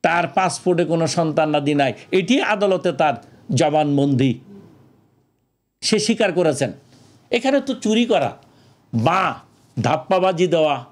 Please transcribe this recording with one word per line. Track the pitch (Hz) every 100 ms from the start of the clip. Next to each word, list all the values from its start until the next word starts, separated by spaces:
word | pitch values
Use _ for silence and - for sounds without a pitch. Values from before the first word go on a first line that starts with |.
তার | 175 170 165
পাসপোর্টে | 190 185 - 185 175 160
কোনো | 165 160
সন্তানাদি | - 160 151 151 151 143 147
নাই, | 135 113 -
এটি | 185 175 262
আদালতে | 277 208 202 185 180
তার | 139 156 120 - - - 135
জবানবন্দি। | 156 151 147 143 139 131 135 - - - - - _ _ _ _ _ _ _ _ _ _
সে | - 214
স্বীকার | 214 226 208
করেছেন। | 170 165 135 131 - _ - - _ _
এখানে | 240 269 277
তো | 277
চুরি | 262 214 220 240
করা | 196 127 - - _ _ _ _
বা | 117 120 180 180 120 - _ _ -
ধাপ্পাবাজি | - 156 - 185 185 170 180
দেওয়া | 165 156 135 123